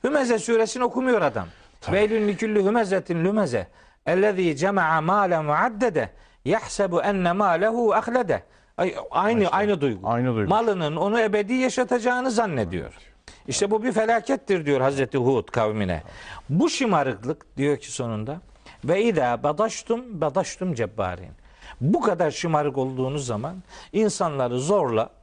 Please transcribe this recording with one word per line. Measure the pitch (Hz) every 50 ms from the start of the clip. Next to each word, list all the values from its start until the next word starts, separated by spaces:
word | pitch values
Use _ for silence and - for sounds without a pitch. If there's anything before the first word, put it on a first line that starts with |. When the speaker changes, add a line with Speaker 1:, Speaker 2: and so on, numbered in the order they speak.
| -
Speaker 1:
Hümeze | 247 294 294 262 233 240 214
suresini | - - 233 226 226 220 - 247 247
okumuyor | 240 - 262 254 262 247 208
adam. | 170 139 - 107 92 85 - - - - _ _
Speaker 2:
Tabii. | - - 165
Speaker 1:
Veylün | 196 208 214 220 220 208 208
likülli | 202 - 226 220 214 208 190
hümezetin | 196 220 240 220 180 196 185 - - 175 165 160
lümeze. | 185 208 220 202 143 120 107 87 - _ - - - _ _ _
"Ellezî | - 170 185 202 214 202 185 185 170 151
cema'a | 131 160 196 202 196 170 156 160 160
mâlen | 151 170 190 208 202 185 175 160 156 147
ve | 147
addede. | 156 196 247 220 202 247 233 165 151 113 95 - - - - _ _ _
Yahsebu | 131 185 220 - - - - 202 190 170 170
enne | - 202 208 190 180 170
mâlehu | 175 196 214 190 170 165 190 220 226 240 240 214 185
ahlede." | 214 220 233 240 254 233 175 131 95 - _ _ _ _ _ _
Ay, | - 180 185 - - - -
aynı, | - - 185 208 233 226
Speaker 2:
İşte, | 202 170 -
Speaker 1:
aynı | 185 208 208 202 160
duygu. | 143 135 110 90 95 -
Speaker 2:
aynı | 117 117 123 127 120
duygu. | 110 104 151
Speaker 1:
Malının | 190 214 233 226 202 185 165 147 151
onu | 165 170 202 214 240
ebedi | 220 214 196 208 208 196 247
yaşatacağını | 254 254 254 - - 247 247 254 247 214 254 247 247 254 269
zannediyor. | 226 214 233 202 160 127 104 85 92 87 67 57 - - - - - _ _ - - - - -
İşte | 131 - 202 202
bu | 214 214
bir | 214 254
felakettir | 190 220 220 220 233 226 233 - 269 - - - 196 175 156
diyor | 143 143 131
Hazreti | 127 135 143 139 135 123 - 139
Hud | 120 127 135 117 - -
kavmine. | - 120 110 107 107 110 101 92 87 78 - - - - - - - - - -
Bu | 135 175 277 330
şımarıklık | - - 277 226 190 151 143 135 120 95 107 127 156 - - _ -
diyor | 135 139 147 147
ki | - - -
sonunda, | - - 127 117 113 104 107 120 147 180 - - - - _ - - - -
"Ve | 131 170 196
izâ | 220 233 208 156 127 123 120 -
badaştum, | - 147 151 147 220 226 - - - - 226 233 254 247 214 160
badaştum | 160 151 131 190 180 - - - 190 185 151
cebbârin." | 117 113 104 107 110 98 90 90 90 90 - - - - - - - - - - -
Bu | 120 147 254 339
kadar | 247 220 185 165 175 151
şımarık | 135 - - 170 160 151 147 147 127 139
olduğunuz | 131 135 131 127 131 131 143 151 135
zaman | 123 117 104 117 156 185 190 - - - - - -
insanları | - 196 220 208 - - 190 165 147 139 127 120 120 127
zorla | 131 156 208 202 160 127 113 110 101 - - _